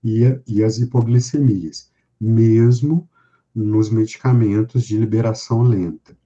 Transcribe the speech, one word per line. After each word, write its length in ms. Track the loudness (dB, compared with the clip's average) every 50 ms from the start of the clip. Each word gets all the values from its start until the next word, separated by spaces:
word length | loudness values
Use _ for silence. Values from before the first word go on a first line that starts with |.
e 240 | -4 -2 0 2 2
a, 120 | 2 0 -2 -8
e 160 | -4 -2 0
as 140 | 0 0 0 -2
hipoglicemias, 1120 | -4 -2 0 -2 0 2 2 0 0 0 -2 0 0 0 0 -2 -6 -10 -14 -16 _ _ _ _ _ _ _ _
mesmo 880 | -2 0 2 4 4 4 4 4 4 4 2 2 0 -2 -2 -2 -4 _ _ _ _ _ _ _ _ _ _
nos 340 | -6 -4 -2 0 0 0 0
medicamentos 960 | 0 -2 -2 -4 -6 -4 0 2 2 2 2 2 0 -2 -2 -2 -2 -4 -4
de 140 | -2 -2 -2
liberação 640 | -2 0 -2 -2 -2 -2 -4 -6 -6 -4 -2 0
lenta. 520 | 2 2 2 0 -2 -6 -8 -12 _ _ -20 _ _